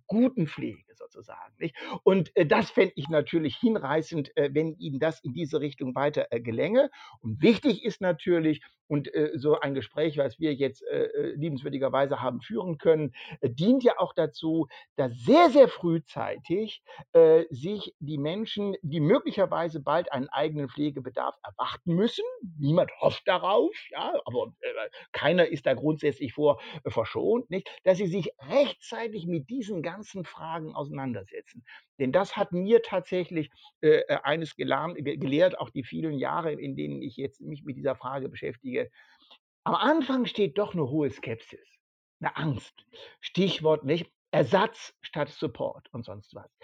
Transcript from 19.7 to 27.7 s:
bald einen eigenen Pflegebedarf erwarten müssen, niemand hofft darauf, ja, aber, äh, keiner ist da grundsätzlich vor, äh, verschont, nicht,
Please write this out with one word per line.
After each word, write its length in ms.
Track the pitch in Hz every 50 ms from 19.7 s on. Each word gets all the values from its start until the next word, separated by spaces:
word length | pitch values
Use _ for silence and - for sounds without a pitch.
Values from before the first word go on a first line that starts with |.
| 156 156
bald 340 | 139 143 147 170 180 - 147
einen 160 | 127 127 -
eigenen 400 | - 127 151 160 156 147 139 123
Pflegebedarf 680 | - 147 147 151 143 - 123 127 - 131 131 131 - _ -
erwarten 500 | 104 - - 123 - - - - 175 165
müssen, 300 | 175 214 240 - - 427 494 508 480 302 185 165 151
niemand 320 | 143 139 160 180 - - - -
hofft 280 | 147 139 - - - 196
darauf, 420 | 185 175 - 185 202 233 285 359 427 - - -
ja, 220 | - - - 311 359 - -
aber, 280 | - 117 120 107 113 - _
äh, 300 | - 127 113 110 110 107 - - - - -
keiner 340 | - - 151 175 180 170
ist 200 | 165 165 139 -
da 80 | 147 131
grundsätzlich 580 | - - 151 156 151 - 147 135 - 143 117 -
vor, 280 | - 151 147 139 - - - - 151 -
äh, 80 | 135
verschont, 580 | 107 117 113 - - - - 196 220 240 - -
nicht, 220 | 165 196 - -